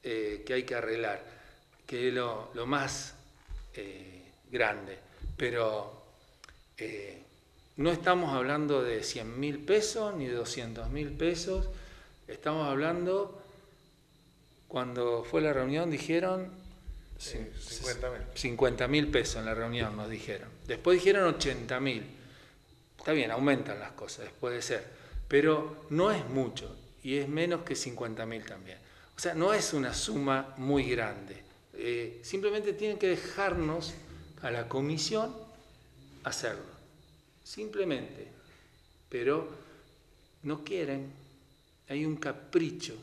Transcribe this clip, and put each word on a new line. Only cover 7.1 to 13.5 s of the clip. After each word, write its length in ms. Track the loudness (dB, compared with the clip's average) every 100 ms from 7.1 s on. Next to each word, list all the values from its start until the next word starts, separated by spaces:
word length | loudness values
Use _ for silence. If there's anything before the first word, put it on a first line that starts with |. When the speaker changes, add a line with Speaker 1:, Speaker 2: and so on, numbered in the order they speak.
| -14 -20 -20 _ -20 -18 0
Speaker 1:
no 140 | 2
estamos 440 | 4 4 4 4
hablando 480 | 2 2 2 2 2
de 200 | 2 0
cien 380 | -2 -4 -6 -2
mil 180 | -2 -2
pesos 560 | 4 4 4 0 -2
ni 120 | -2 -2
de 80 |
doscientos 560 | -2 -2 -4 -6 -6 -4
mil 200 | -4 -4
pesos. 580 | 0 0 2 0 0 0 -2 -12 -18 -20 -20 -14
Estamos 400 | -4 -2 0 2
hablando, 760 | 2 2 2 2 2 0 -6 -18